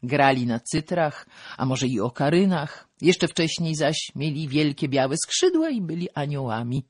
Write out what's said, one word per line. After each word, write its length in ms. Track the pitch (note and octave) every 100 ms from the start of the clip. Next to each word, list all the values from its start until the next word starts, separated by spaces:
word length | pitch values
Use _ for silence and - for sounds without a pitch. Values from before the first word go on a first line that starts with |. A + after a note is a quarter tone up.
grali 420 | B2+ C#3 C#3 C3+ A#2+
na 140 | A2+
cytrach, 640 | - D#3+ D#3 F3 D#3 - - - - -
a 80 | C3+
może 220 | C3 B2+
i 120 | B2
okarynach. 880 | A2 - C#3+ E3+ G3 F3 D3 - - _
Jeszcze 260 | D#3 F3+ E3+
wcześniej 480 | - E3 - E3 D#3
zaś 220 | D3+ D#3 - -
mieli 320 | D3+ C#3+ D#3
wielkie 420 | C#3 D3+ C#3 D3+
białe 260 | C3+ C3 D3+
skrzydła 520 | - - F#4 F4 D#4+
i 120 | B3+
byli 280 | F3 E3 F3
aniołami 720 | - C#3+ C#3+ C3 A2 A#2+ C3 -